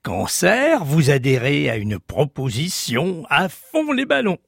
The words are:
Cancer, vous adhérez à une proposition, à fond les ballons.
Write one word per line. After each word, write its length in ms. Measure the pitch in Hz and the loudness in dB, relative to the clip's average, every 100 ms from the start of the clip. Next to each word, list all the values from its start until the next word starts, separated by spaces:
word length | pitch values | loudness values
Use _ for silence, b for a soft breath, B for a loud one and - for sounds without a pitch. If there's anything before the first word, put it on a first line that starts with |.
Cancer, 800 | - 92 101 - 175 233 294 302 | -4 -4 -4 0 2 2 2 0
vous 280 | 147 160 135 | 2 2 4
adhérez 580 | 139 131 131 127 143 143 | 2 2 0 2 0 0
à 80 | 113 | -2
une 220 | 104 101 | -4 -6
proposition, 1200 | - 92 143 - 131 110 175 - - 120 180 170 - | -4 -2 -2 -2 -4 -4 -4 -6 -2 -2 -2 -4 0
à 200 | 147 185 | 0 0
fond 420 | - - 311 302 | -6 -4 -2 0
les 160 | 254 277 | -2 0
ballons. 320 | 277 220 170 | 0 0 -2